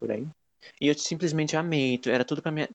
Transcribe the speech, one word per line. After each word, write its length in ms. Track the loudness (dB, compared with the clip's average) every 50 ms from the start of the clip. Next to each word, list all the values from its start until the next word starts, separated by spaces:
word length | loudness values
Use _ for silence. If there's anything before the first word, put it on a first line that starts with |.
por 100 | -6 -4
aí. 160 | -4 -4 -6 -8 -12 _ _ _ _ _ -20 -20 -6 0
E 80 | 2 2
eu 100 | 2 2
simplesmente 580 | 0 -4 -2 -2 0 0 0 0 0 0 0
amei, 420 | 0 0 2 2 2 2 2 0 0
tu-, 120 | 0 2
era 140 | 2 2 2
tudo 180 | 0 -2 -4
pra 80 | -2 -2
minha, 180 | -2 -2 -4 -4